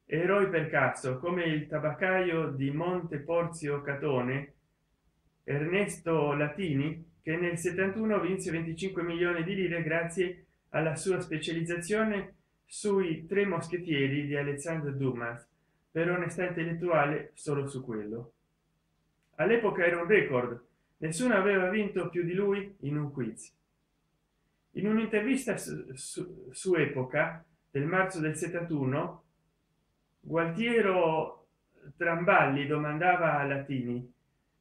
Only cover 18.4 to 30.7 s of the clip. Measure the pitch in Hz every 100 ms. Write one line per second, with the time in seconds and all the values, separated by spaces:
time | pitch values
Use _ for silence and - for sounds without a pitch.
18.4 | _ _ _ _ _ _ _ _ _ -
19.4 | 175 233 - 185 175 170 170 208 139 127
20.4 | 123 120 - _ _ - 160 165 254 208
21.4 | 196 196 185 214 196 190 151 175 170 185
22.4 | 202 202 202 - 139 147 147 135 110 -
23.4 | - _ _ _ _ _ _ _ _ _
24.4 | _ _ _ - 202 220 220 208 226 269
25.4 | - 156 - 76 - 135 - - - -
26.4 | - - 190 170 139 131 123 147 165 170
27.4 | - _ _ 143 143 185 185 175 156 151
28.4 | 170 175 170 151 131 143 170 - _ _
29.4 | _ _ _ _ _ _ _ _ 151 160
30.4 | 165 170 233